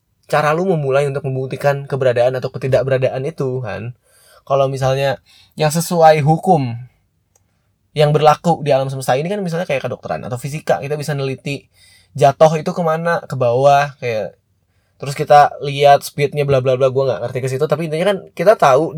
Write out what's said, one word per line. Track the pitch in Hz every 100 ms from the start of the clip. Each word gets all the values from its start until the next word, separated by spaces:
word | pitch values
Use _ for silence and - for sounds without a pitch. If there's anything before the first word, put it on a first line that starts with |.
| _ _ _
cara | 147 147
lu | 160 190
memulai | 165 139 139 147
untuk | 139 139
membuktikan | 131 135 139 143 139 143
keberadaan | 135 131 120 123 131
atau | 123
ketidakberadaan | 127 135 127 131 131 127 131 143
itu | 165 135 127
kan? | 110 95 117 - _ _ _ _ -
Kalau | 135 135
misalnya | 135 131 135 139 127 _ _ _
yang | - 151
sesuai | 165 165 175 160 156 143
hukum | 160 180 160 127 117 127 _ _ _ _ _ _ _ _ _ _
yang | 147 147
berlaku | 151 151 151 175 160 143
di |
alam | 135 135
semesta | 135 131
ini | 131 165
kan | 208 180
misalnya | 165 185
kayak | 135 123
kedokteran | 107 - 80 101
atau | 123
fisika, | 139 151 - -
kita | 139 147
bisa | 143
neliti | 139 135 131 147 139 - _ _ _ _ 131
jatuh | 139 - 156 160
itu | 160
kemana, | 175 160 160 170 170 -
ke | 131
bawah, | 120 123 139 143 143 -
kayak | 123 107 95 - _ _ _ _ _ _
terus | 139 139
kita | 147 147 143 -
lihat | 143 139 143 143
speednya | - - 139 147
bla | 143 131
bla | 131 127
bla, | 135
gua | 127 135 107
nggak | 120
ngerti | 127
ke | 127 131
situ, | 151
tapi | 151 165
intinya | 156 185
kan | 196 - -
kita | 175 226
tahu | 147 131 160